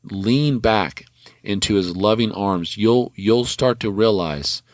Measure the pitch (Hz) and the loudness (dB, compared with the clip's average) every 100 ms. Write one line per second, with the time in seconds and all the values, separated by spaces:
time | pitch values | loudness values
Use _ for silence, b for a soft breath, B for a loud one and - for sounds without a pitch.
0 | - 98 98 131 147 127 113 110 80 - | -12 -6 0 2 2 0 2 2 0 -6
1 | - b b b - 101 - 101 90 87 | -20 b b b -6 -4 0 0 0 0
2 | 104 110 113 - 101 92 85 101 110 123 | 2 2 0 -2 -2 -2 -4 0 2 4
3 | 120 - 98 117 120 - 127 120 110 98 | 2 -2 2 2 0 0 0 0 -2 2
4 | 110 101 85 73 71 - _ | 2 2 -2 -4 -6 -8 _